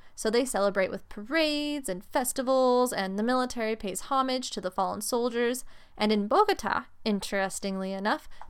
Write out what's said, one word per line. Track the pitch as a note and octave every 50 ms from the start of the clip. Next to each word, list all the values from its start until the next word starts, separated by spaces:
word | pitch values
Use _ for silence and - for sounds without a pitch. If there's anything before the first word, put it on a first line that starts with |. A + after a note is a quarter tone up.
| - - - -
So | - A#3+
they | G#3 A#3+ C4+
celebrate | B3 - F#3+ G3+ G3+ G3 G3+ F#3+ -
with | - G3 - -
parades | - G#3+ G#3 G#3+ D4 E4 D#4 D4+ D4 D4 D4 D4 D4 D4 C4+ -
and | F#3 F#3 -
festivals, | - - D4 B3+ B3+ - C4+ B3+ B3+ C4 C4 C4 B3+ B3 B3 B3 B3 -
and | - F#3+ F#3+ F#3+ G3+
the | A3
military | A#3+ B3+ B3+ B3+ B3 - B3 A3 A3 A3
pays | A3 - F#3+ F#3 - -
homage | - C4+ C4+ C4 C4 B3+ C4 B3+ -
to | - G#3+
the | F#3+ F#3
fallen | - - F#3+ F3+ - G3+
soldiers. | G#3 - B3+ A#3 A#3+ B3 A3+ A#3 A#3+ A#3 B3+ B3+ - - - - - - -
And | - G#3+ G#3+ G#3+
in | G#3 G3+ G#3+
Bogota, | C4+ F#4+ G#4+ G#4 F#4 - A3 - - - B3+ - - - -
interestingly | A3+ G#3 G3 - - G#3 G3 F#3+ F#3 - - - G3 F#3+ F#3+ F#3+ F#3+ F#3+
enough, | F#3+ G3 G#3+ C#4+ D#4 - - - - -